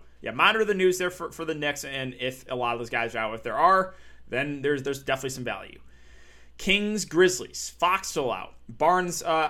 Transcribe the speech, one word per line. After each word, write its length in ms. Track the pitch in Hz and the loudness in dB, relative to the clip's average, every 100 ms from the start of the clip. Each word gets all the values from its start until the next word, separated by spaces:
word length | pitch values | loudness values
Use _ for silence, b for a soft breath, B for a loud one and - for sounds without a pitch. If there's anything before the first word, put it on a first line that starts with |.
| - b | -10 b
yeah, 100 | - | -6
monitor 340 | 120 180 220 214 | 2 4 4 2
the 80 | |
news 240 | 196 185 180 | 4 4 2
there 120 | 180 | 0
for, 220 | - 165 | -4 -8
for 140 | - 160 | -6 -4
the 100 | 151 | -2
Knicks 300 | 147 143 139 | -2 -2 -6
and 280 | 135 131 120 | -6 -6 -4
if 280 | 127 127 - | -6 -6 -6
a 60 | 127 | -4
lot 180 | 120 | -2
of 60 | 120 | -2
those 100 | 113 | -4
guys 260 | 120 117 113 | -4 -2 -2
are 40 | |
out. 160 | 110 113 | -4 -4
If 80 | |
there 140 | 120 113 | -4 4
are, 380 | 170 190 190 B B B B | 6 6 4 B B B B
then 340 | 123 143 143 | -4 -2 -2
there's, 220 | 139 143 | -2 0
there's 180 | 135 139 | -2 -4
definitely 300 | 139 135 135 | -2 -2 -4
some 120 | 135 | -6
value. 360 | 117 101 95 - - b b b b b b b | -6 -8 -10 -18 -20 b b b b b b b
Kings, 480 | - 202 208 214 156 | 2 2 2 -4 0
Grizzlies. 640 | 156 185 180 - - - - | 4 4 4 -6 -12 -12 -2
Fox 300 | 175 190 - | 0 0 -2
still 220 | 165 127 | -4 -2
out. 220 | 92 - - - | -2 -8 -16 -14
Barnes, 560 | 113 151 180 175 165 | 0 4 4 2 -4
uh, 260 | 170 160 151 | -2 0 2